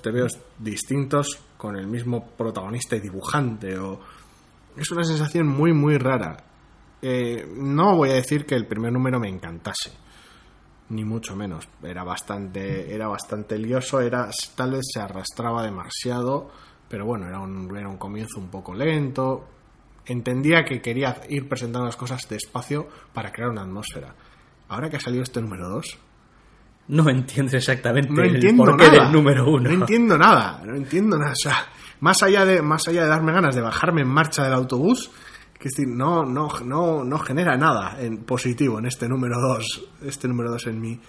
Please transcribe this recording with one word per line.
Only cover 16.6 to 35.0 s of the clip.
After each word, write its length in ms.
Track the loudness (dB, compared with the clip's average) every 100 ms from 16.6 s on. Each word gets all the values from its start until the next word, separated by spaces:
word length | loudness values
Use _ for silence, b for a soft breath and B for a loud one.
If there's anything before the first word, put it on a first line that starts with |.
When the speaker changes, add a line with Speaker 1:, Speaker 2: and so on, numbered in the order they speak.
| B B _
Speaker 1:
pero 180 | -8 -6
bueno, 200 | -6 -8
era 140 | -10
un, 340 | -10 -10 -10 -10
era 120 | -12
un 80 | -12
comienzo 420 | -12 -10 -10 -12
un 100 | -12
poco 240 | -14 -12
lento. 760 | -4 -2 -2 -2 -2 -4 -4 -8 -20 _ _ _ -20 -8
Entendía 580 | -6 -4 -2 2 2
que 160 | 2 -4
quería 400 | -4 -2 -2 -4 -6
ir 200 | -8 -6
presentando 360 | -8 -6 -6
las 120 | -6 -6
cosas 300 | -8 -8 -8
despacio 580 | -10 -8 -10 -6 -6 -6 B B
para 180 | -10 -10
crear 200 | -6 -6
una 100 | -6
atmósfera. 520 | -8 -10 -10 -12 -16 -20 b b b b _
Ahora 200 | -8 -6
que 80 | -6
ha 40 |
salido 220 | -4 -4
este 180 | -4 -6
número 260 | -6 -8 -8
dos, 300 | -8 -10 -16 _ _ b b b b b _ -2
Speaker 2:
no 220 | 4 4
entiendo 440 | 4 0 -2 0 0
exactamente 520 | 0 0 0 0 2
Speaker 1:
no 120 | 4
Speaker 2:
el 140 | 4 6
Speaker 1:
entiendo 280 | 6 8
Speaker 2:
porqué 220 | 8 10 12
Speaker 1:
nada. 160 | 12
Speaker 2:
del 80 | 10
número 340 | 6 6 6 4
uno. 180 | 4 4
Speaker 1:
No 60 |
entiendo 420 | 2 4 4 6 8
nada, 460 | 8 8 4 -4
no 100 | -8
entiendo 440 | -8 -2 0 2 2
nada. 140 | 0
O 40 | -2
sea, 300 | -2 -2 -4 B B B
más 220 | 2 4
allá 240 | 6 6 6
de, 160 | 4
más 260 | 4 0 0
allá 140 | 2
de 60 | 4
darme 240 | 4 4
ganas 220 | 4 2
de 60 | 2
bajarme 400 | -2 0 0 2
en 80 | 2
marcha 360 | 2 2 2
del 100 | 2
autobús, 560 | 2 0 0 2 2